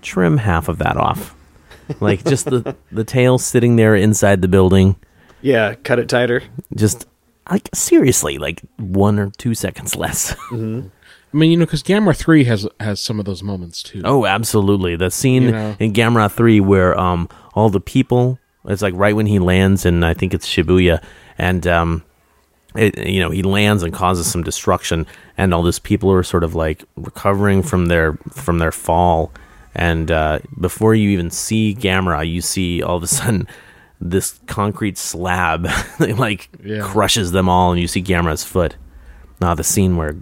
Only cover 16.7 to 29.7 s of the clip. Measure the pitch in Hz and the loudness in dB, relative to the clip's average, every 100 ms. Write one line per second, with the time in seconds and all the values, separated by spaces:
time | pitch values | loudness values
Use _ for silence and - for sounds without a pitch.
16.7 | 98 90 87 90 87 82 - - - 110 | 4 4 2 0 -2 -4 -10 -8 0 2
17.7 | 95 - 135 131 123 123 127 _ _ - | 0 -2 -2 0 0 0 -2 _ _ -8
18.7 | 98 101 90 101 107 107 101 90 92 95 | -4 -4 0 2 2 2 2 4 4 4
19.7 | 98 90 85 85 82 92 90 - - 82 | 4 2 2 0 0 -2 -4 -4 -2 2
20.7 | 90 90 80 - - - - 90 92 85 | 4 4 0 -4 -20 -20 -6 -2 -2 0
21.7 | 85 85 82 - _ _ _ _ _ _ | 0 0 -2 -6 _ _ _ _ _ _
22.7 | - 104 - 60 95 85 82 95 98 104 | -2 -2 0 -4 -2 -2 -2 0 2 2
23.7 | 104 85 80 90 92 80 87 80 - - | 2 -2 -2 -2 0 -2 -4 -6 -4 -2
24.7 | 90 - 82 76 - - - 95 85 85 | -2 -2 -4 -6 -12 -18 -2 0 2 0
25.7 | 85 - 101 95 95 90 90 82 82 80 | -2 -2 0 2 2 2 -2 -2 -2 -4
26.7 | 78 - - - - 101 101 101 98 85 | -6 -12 -16 -16 -6 -2 0 2 2 0
27.7 | 92 87 85 80 76 - - - 85 82 | 0 2 2 0 -2 -12 -10 -4 0 -2
28.7 | - - 82 90 80 78 - - - - | -4 -2 0 2 2 -2 -8 -20 -20 -14